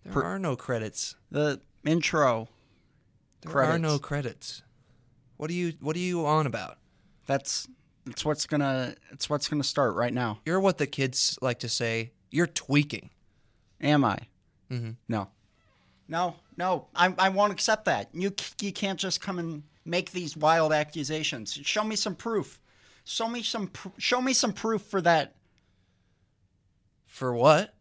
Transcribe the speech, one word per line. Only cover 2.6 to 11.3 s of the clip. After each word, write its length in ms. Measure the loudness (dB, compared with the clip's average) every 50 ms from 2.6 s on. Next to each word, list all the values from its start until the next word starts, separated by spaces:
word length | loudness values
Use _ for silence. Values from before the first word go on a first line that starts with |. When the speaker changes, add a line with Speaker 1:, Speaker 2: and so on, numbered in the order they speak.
| _ _ _ _ _ _ _ _ _ _ _ _ _ _ _ _
Speaker 1:
There 200 | -14 -2 2 2
are 160 | 4 4 4
no 220 | 2 2 2 2 0
Speaker 2:
credits. 80 | 0
Speaker 1:
credits. 540 | -4 -4 -4 -4 -6 -8 -10 -14 -14 -14 -16 _ _ _ _ _ _ _ _ _ _ _ _ _ _ _
What 120 | -8 -6 -4
are 40 | -2
you, 200 | -2 -2 -2 -4 -4
what 160 | -4 -4 -2
are 40 | -2
you 280 | -2 -2 -2 0 2
on 180 | 2 2 2 2
about? 320 | 0 -2 -4 -8 -8 -12 _ _ _ _ _ _ _ _ _ _
Speaker 2:
That's, 420 | -2 -2 -2 0 -4 -6 -6 -6 -10 -18 _ _ _ _ _ _
that's 180 | -12 -10 -4 -2
what's 220 | -2 -2 -2 -2
gonna, 480 | -2 0 0 0 0 0 -2 -4 -6 -8 _ _ -20
it's 160 | -10 -10 -4
what's 200 | -2 -2 -2 -2
gonna 160 | -2 -2 -2 -2
start 320 | 0 2 2 2 2 2
right 180 | 0 0 0 0
now. 260 | -2 -2 -2 -4 -6 _
Speaker 1:
You're 140 | -2 0 4
what 180 | 4 2 2
the 80 | 2 -2
kids 500 | -2 0 -2 -2 0 0 0 0 0